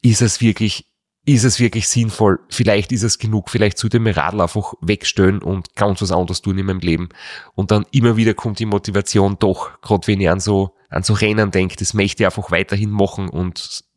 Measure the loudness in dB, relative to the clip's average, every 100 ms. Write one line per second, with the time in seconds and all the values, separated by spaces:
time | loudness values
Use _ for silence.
0 | 4 4 2 2 0 2 -2 -4 _ _
1 | _ _ 2 4 4 2 0 0 -2 0
2 | -2 2 2 2 _ 2 4 4 0 -2
3 | -2 -2 -2 -2 -2 0 0 0 0 0
4 | 0 0 -2 0 0 -2 -6 -8 -2 -2
5 | -2 2 2 2 -4 -6 -6 -2 -2 0
6 | -2 -2 -2 -4 -4 -2 -2 -2 -2 -2
7 | -4 -12 -18 -18 -12 -6 0 0 2 2
8 | 4 4 2 0 -6 -4 -2 -2 0 -4
9 | 0 2 2 2 0 0 -6 -14 -2 -2
10 | 0 0 2 0 0 0 -2 _ _ -6
11 | 0 0 2 2 0 0 -2 -2 -4 0
12 | -2 2 0 0 -2 -2 0 -2 -2 0
13 | 0 0 -8 -4 -6 -6 -12 -14 _